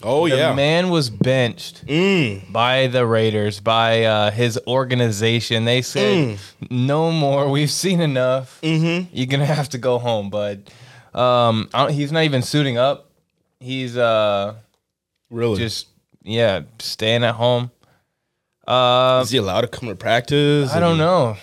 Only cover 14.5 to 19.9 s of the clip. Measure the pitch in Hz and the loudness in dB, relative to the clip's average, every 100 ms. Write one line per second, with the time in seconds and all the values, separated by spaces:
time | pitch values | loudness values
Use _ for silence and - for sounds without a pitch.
14.5 | 110 - _ _ _ _ _ _ 117 117 | -8 -20 _ _ _ _ _ _ -4 -2
15.5 | 98 113 - - _ _ _ 95 113 113 | 0 -2 -6 -12 _ _ _ -6 0 2
16.5 | 92 71 - - - 110 117 117 110 120 | 0 -6 -12 -12 -4 0 2 0 0 0
17.5 | 123 120 - _ _ _ _ _ _ _ | 0 -2 -12 _ _ _ _ _ _ _
18.5 | _ - 127 123 127 127 127 110 127 98 | _ -2 2 4 4 4 2 2 0 0
19.5 | 98 117 - 120 | 0 -2 -6 -10